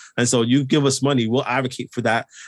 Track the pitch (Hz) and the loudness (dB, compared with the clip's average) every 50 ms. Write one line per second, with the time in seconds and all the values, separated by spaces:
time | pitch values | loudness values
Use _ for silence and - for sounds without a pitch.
0 | - - _ - 120 113 135 120 117 117 127 143 139 131 160 156 139 135 131 - | -20 -8 _ -2 0 2 2 2 2 2 2 2 2 2 2 2 2 2 0 0
1 | 131 143 139 127 113 110 117 135 - 110 123 135 131 123 - - - - - 117 | 0 0 2 2 0 0 0 -2 -2 -2 -2 -2 -4 -4 -6 -10 -12 -10 -8 -4
2 | 107 117 110 117 - - - - - | -2 0 0 -2 -2 -6 -14 -20 -20